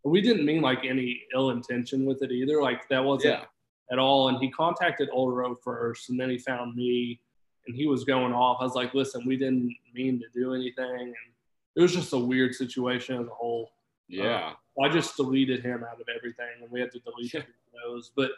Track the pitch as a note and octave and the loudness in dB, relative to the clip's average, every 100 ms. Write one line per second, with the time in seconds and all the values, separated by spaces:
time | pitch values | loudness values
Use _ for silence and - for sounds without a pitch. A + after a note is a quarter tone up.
0 | C#3+ E3+ A3+ G#3+ D3 D#3+ C#3 B2+ C3 C3 | 4 4 6 4 4 4 2 2 0 -2
1 | B2 A#2+ - B2+ C3+ A#2+ A#2+ B2 A#2+ C3+ | -2 -6 -4 0 0 0 -4 -4 -2 0
2 | C3+ C3 C3 B2 C3 D3+ C3+ A#2+ - C3 | 0 0 -2 0 2 2 2 -2 0 0
3 | C3+ C#3 D3 A#2+ - _ _ _ - B2+ | 2 4 2 2 -4 _ _ _ -4 2
4 | C3+ C#3 C3 B2 C3 - E3 E3+ F3 - | 4 6 4 2 -2 0 0 2 -2 0
5 | C3+ B2+ C3 B2 B2 A#2+ B2+ A#2+ A#2 A#2 | -2 0 0 0 -2 -4 -8 -4 -4 -4
6 | - B2+ B2+ B2 C3+ B2 A#2+ A#2+ B2 B2 | -6 -2 -2 -2 -4 -4 -4 -2 0 2
7 | A#2+ A#2 _ _ _ _ - A#2+ D3+ C3 | 0 -6 _ _ _ _ -12 -2 0 0
8 | - C3 B2 A#2+ B2+ B2 B2+ B2+ B2 C3+ | 2 2 2 4 4 4 0 0 0 0
9 | C3+ B2 B2 C3 C3 B2+ A#2+ - _ A#2+ | 0 -2 -2 0 2 2 0 -6 _ -4
10 | C3 B2 A2+ A#2+ B2+ B2+ B2+ B2+ B2+ B2+ | -2 -2 -4 -4 -2 -2 -4 -6 -6 -6
11 | B2 A#2 - _ _ _ _ - F3 F3+ | -8 -14 -20 _ _ _ _ 4 4 4
12 | - C3+ B2 B2+ B2+ B2+ B2 - B2 B2 | -2 0 2 2 2 0 -6 -2 -2 -2
13 | - B2+ A#2 A2 A#2 A#2 A2+ _ _ _ | -4 -6 -6 -6 -4 -4 -6 _ _ _
14 | _ F2+ G#2 A2 D#2+ - _ - C#3+ D#3+ | _ -4 -2 -2 -4 -10 _ 0 2 2
15 | - - C3 C3+ C3 B2 B2 A#2+ A#2 A#2 | 0 -2 0 2 2 0 -2 -6 -8 -12
16 | A#2 A#2 A#2+ A#2+ A#2+ A#2+ A#2+ B2 B2 B2 | -10 -8 -10 -10 -12 -12 -10 -6 -6 -6
17 | A#2 A#2 A#2+ D#3 - _ _ A#2+ A#2+ A#2+ | -14 -10 -8 -8 -10 _ _ -14 -12 -12
18 | - - C3 | -6 -2 -2